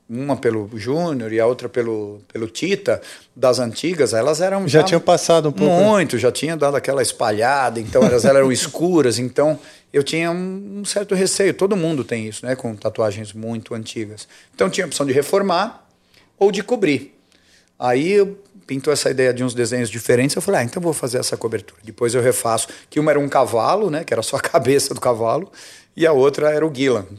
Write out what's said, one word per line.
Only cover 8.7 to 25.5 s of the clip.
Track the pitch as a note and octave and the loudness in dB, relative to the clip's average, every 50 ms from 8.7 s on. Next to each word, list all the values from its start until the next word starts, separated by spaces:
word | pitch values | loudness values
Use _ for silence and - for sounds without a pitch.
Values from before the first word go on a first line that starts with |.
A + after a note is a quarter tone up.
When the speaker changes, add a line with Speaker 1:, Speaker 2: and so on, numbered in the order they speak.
| - - D#3+ F3+ F3+ D#3 C3+ A#2+ G#2+ A#2+ | -4 -2 0 2 4 4 4 4 2 -2
Speaker 1:
então | B2+ A#2+ - D3 C#3+ - G2+ - - - - - _ _ | -4 -2 0 0 0 0 0 -4 -8 -18 -20 -20 _ _
eu | - C#3+ C#3 | -2 -2 -2
tinha | - D#3 E3 E3+ E3+ | 0 -2 -2 -2 -2
um, | E3+ F3+ F#3 F#3 F#3+ G3 G3+ G3+ G3 G3+ | -4 -4 -6 -8 -10 -10 -12 -12 -12 -10
um | G3+ | -8
certo | - - G#3 G3+ - G3 | -6 -4 -4 -4 -2 0
receio, | F#3 F#3+ F#3 - - G3 F3+ | 0 0 0 0 2 2 0
todo | F#3 - F#3 G3 A3 | 2 0 0 0 0
mundo | F3+ D#3+ E3 D#3+ C3 A2 | 0 0 0 -2 -2 -4
tem | - B2 A2+ A2 A2 | -4 -6 -6 -6 -8
isso, | G#2 - A#2 | -10 -8 -6
né, | B2 C3 | -6 -4
com | B2 - A#2 G#2+ | -4 -6 -8 -8
tatuagens | G2+ - G#2+ - - A2 G#2+ G2 A2 G#2+ G2+ | -6 -6 -4 -2 -2 -2 -2 -2 -6 -10 -12
muito | G#2+ A2 A2 A2+ A#2 A2 - - A#2+ | -12 -12 -10 -8 -8 -8 -10 -10 -10
antigas. | A2+ G#2+ - - A#2 G#2+ G2+ G#2+ - - - - - - _ _ | -10 -10 -10 -10 -10 -10 -10 -12 -16 -20 -20 -20 -20 -20 _ _
Então | - F#3+ F#3 | -2 -2 -2
tinha | - G3 F#3 | -2 -4 -6
a | |
opção | C#3 - - C#3+ | -4 -4 -4 -2
de | C#3 | 0
reformar | B2+ C#3+ C#3 - G3 G3+ G3+ G3 E3+ F3+ G#3 A#3 - - _ _ _ _ _ _ _ _ _ _ _ - | 0 0 0 2 2 2 2 2 0 0 -2 -4 -6 -14 _ _ _ _ _ _ _ _ _ _ _ 2
ou | G3 G#3 | 2 2
de | F3+ G#3+ | 2 0
cobrir. | G3+ - B3 A3+ G3 D3+ C#3 A#2+ - - _ _ _ _ _ _ _ _ _ _ _ _ _ | -2 -2 -2 0 2 0 0 -2 -4 -10 _ _ _ _ _ _ _ _ _ _ _ _ _
Aí | - B2+ B2 B2 C3+ D#3 F#3 | -4 -2 0 0 0 2 2
eu | G#3 G3+ G3 F#3 F#3+ - _ _ _ - _ | 4 2 2 2 -2 -10 _ _ _ -20 _
pintou | - C3+ C3+ C3+ D3+ | -10 -8 -4 -2 -2
essa | C#3+ - - C#3 | 0 0 0 0
ideia | C3 B2+ B2+ B2+ B2 | 0 2 2 2 2
de | A#2+ | 0
uns | B2+ B2+ A2+ | -2 -2 -2
desenhos | A#2+ A#2 G#2 B2 B2 A#2+ G#2+ | -2 -2 -2 -2 -4 -4 -4
diferentes, | A2 A#2 - - B2 A#2+ C3 D3 - | -6 -4 0 2 2 2 2 0 -2
eu | F#3 | -2
falei, | - G3+ G3 C#3+ | -2 0 0 0
"Ah, | A#2 | 0
então | A#2 - F#3 | -2 -4 -4
vou | F3 E3 | -2 -2
fazer | D3 - D3 A#2+ A#2+ B2 | -2 -2 -4 -4 -4 -4
essa | B2 - B2+ | -4 -4 -4
cobertura." | - - A2 A2+ G2 - - - _ | -4 -4 -4 -6 -6 -8 -12 -20 _
Depois | A2 A2 G#2 - A#2+ A#2 A#2+ | -20 -20 -6 -4 -2 0 2
eu | B2+ | 2
refaço, | A#2 B2+ A#2+ - - A2+ A2+ A2+ - - - - - _ | 2 2 2 2 0 0 0 -2 -2 -6 -12 -18 -18 _
que | - D3+ | -2 0
uma | D3+ D#3 | 2 2
era | D3 D3 | 2 2
um | C#3+ C3+ | 2 2
cavalo, | - C#3 B2 G#2+ A#2 A2+ A2+ C#3 F3+ G#3 A3 E3+ | 2 2 2 2 2 0 2 2 2 0 0 -2
né, | D3 D#3+ E3+ | -2 -4 -2
que | - A2+ | 0 0
era | A2 | 0
só | - - C#3 | 0 0 -2
a | C3 | -4
<laughs> | |
cabeça | - - - D3+ A2+ C3 C#3+ C3+ - - C3 | 0 0 2 2 4 4 2 2 2 -2 -4
do | A#2+ | -2
cavalo, | - B2+ A#2+ A2 A2+ A2+ B2+ D#3 G3 - | 0 0 0 0 0 0 0 -2 -4 -8